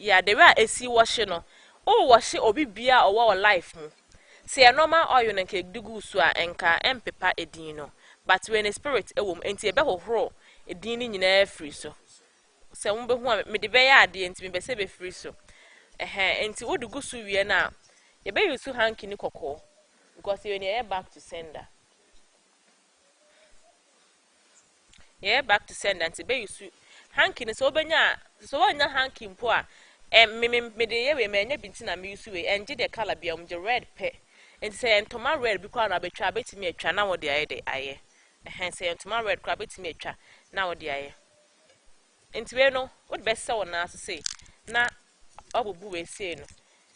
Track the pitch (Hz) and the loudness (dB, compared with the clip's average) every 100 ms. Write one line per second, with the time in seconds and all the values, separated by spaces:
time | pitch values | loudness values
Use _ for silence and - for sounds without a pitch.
0 | 208 185 180 247 330 226 220 - 247 233 | 4 6 6 10 10 10 4 0 2 4
1 | 226 - 202 170 - - - _ - 440 | 4 2 -2 -4 -8 -20 -20 _ 4 6
2 | 302 226 - 330 226 220 262 196 247 247 | 8 8 6 0 2 2 -2 -2 4 6
3 | 185 214 233 190 208 185 - 170 156 - | 6 6 4 6 4 4 0 -14 -16 -18
4 | _ - _ - - 277 247 269 311 330 | _ -20 _ -20 -4 8 8 8 6 4
5 | 320 254 226 202 180 185 180 226 208 220 | 4 4 2 0 -4 -6 -6 -10 -12 -14
6 | - 196 160 - 170 170 175 165 247 254 | -4 2 2 2 -2 0 2 2 2 -2
7 | 170 - 185 - 160 160 160 151 139 - | -6 -4 -2 -2 -6 -12 -14 -12 -14 -18
8 | - _ - 190 - 220 208 - 294 233 | -20 _ 0 0 0 -2 -2 -4 -2 -2
9 | - - 202 170 202 202 208 190 294 180 | -2 -4 -4 -4 -6 -4 0 2 0 -2
10 | 185 220 160 - - - - 175 208 233 | -2 -2 -2 -6 -20 -20 -16 -12 -8 -6
11 | 247 190 185 196 196 - 147 - 151 - | -6 0 4 4 2 -2 -14 -12 -14 -16
12 | _ - _ _ _ _ - - 214 220 | _ -20 _ _ _ _ -20 -6 -4 -2
13 | 240 247 247 202 - 208 208 247 262 262 | -2 -2 0 0 0 -6 2 4 8 8
14 | 185 190 180 - 185 180 - 226 190 - | 6 2 -6 -8 -8 -8 -6 -6 -8 -10
15 | 185 175 - - - - - - _ - | -14 -12 -16 -18 -20 -20 -20 -20 _ -12
16 | 180 202 185 127 214 - 240 359 214 262 | -8 -2 0 0 -4 -6 -6 -6 -6 -10
17 | - 247 202 196 202 185 151 - _ _ | -10 -12 -4 -2 2 0 0 -6 _ _
18 | _ _ 196 262 403 262 269 247 220 220 | _ _ -6 0 0 -2 -6 -2 -2 -2
19 | 202 202 160 - 147 156 - _ _ _ | -10 -8 -8 -8 -10 -10 -16 _ _ _
20 | _ - 196 196 214 196 190 226 214 190 | _ -10 -6 -6 -6 -6 -4 -4 -4 -8
21 | 185 147 - 170 160 143 - _ _ _ | -8 -18 -16 -16 -14 -16 -18 _ _ _
22 | _ - _ _ _ _ _ _ _ _ | _ -20 _ _ _ _ _ _ _ _
23 | _ _ 605 622 622 - 659 _ _ _ | _ _ _ _ _ -20 _ _ _ _
24 | _ _ _ _ _ _ _ _ _ - | _ _ _ _ _ _ _ _ _ -20
25 | - _ 190 254 180 208 - - 202 180 | -20 _ -2 0 2 0 -2 -6 -4 -2
26 | 165 170 175 262 196 - 202 - _ - | -6 -6 -4 -4 -6 -14 -20 -20 _ -20
27 | - - 359 - 240 - 269 302 311 302 | -6 0 0 -2 -8 -2 0 0 0 2
28 | 196 - - _ - 277 403 294 285 269 | 2 0 -8 _ -8 0 0 2 0 0
29 | 262 - 208 185 233 175 - - - _ | -4 -6 -18 -6 0 0 -2 -14 -20 _
30 | - 220 220 226 240 240 233 214 226 233 | 0 2 2 0 -2 -2 -4 -6 -6 -2
31 | 262 302 208 202 220 294 196 - 220 175 | -2 -2 -2 -4 -4 -8 -12 -14 -10 -10
32 | 190 202 226 180 165 202 208 285 185 233 | -12 -16 -12 -8 -4 -4 -4 -6 -6 -4
33 | 202 160 165 165 170 175 196 247 - - | -6 -6 -6 -8 -8 -8 -4 -4 -6 -10
34 | 185 - _ - - _ 160 - 240 208 | -10 -10 _ -20 -20 _ -12 -4 0 2
35 | 208 233 254 311 240 190 196 247 214 175 | 0 -4 -4 -2 -2 -4 -6 -4 -2 -2
36 | 175 - 190 202 - 196 180 - 170 190 | -6 -4 -4 -4 -8 -8 -8 -4 -2 0
37 | 202 170 151 147 151 131 - 135 135 135 | -2 -2 -2 -2 -2 -8 -8 -8 -10 -14
38 | _ _ _ _ 170 156 180 - 175 170 | _ _ _ _ -18 -10 -10 -6 -6 -6
39 | 196 233 214 175 - 175 220 - 175 - | -6 -4 -4 -4 -4 -6 -8 -12 -12 -10
40 | 160 - _ - _ 190 185 165 151 139 | -12 -12 _ -20 _ -6 -4 -6 -8 -8
41 | 143 - _ _ _ _ _ _ - - | -10 -18 _ _ _ _ _ _ -20 -20
42 | _ _ _ 220 226 240 269 262 262 - | _ _ _ -14 -4 2 2 2 -4 -12
43 | _ 359 208 220 - 226 175 170 175 - | _ -6 -4 -4 -4 -4 -4 -6 -6 -8
44 | - 160 - - - _ - 233 240 - | -12 -8 -8 -10 -20 _ -6 -2 -2 -4
45 | _ _ - - - 214 208 175 202 170 | _ _ -20 -20 -6 -4 -4 -8 -12 -10
46 | 170 - 185 147 143 - _ _ _ | -10 -10 -10 -10 -16 -20 _ _ _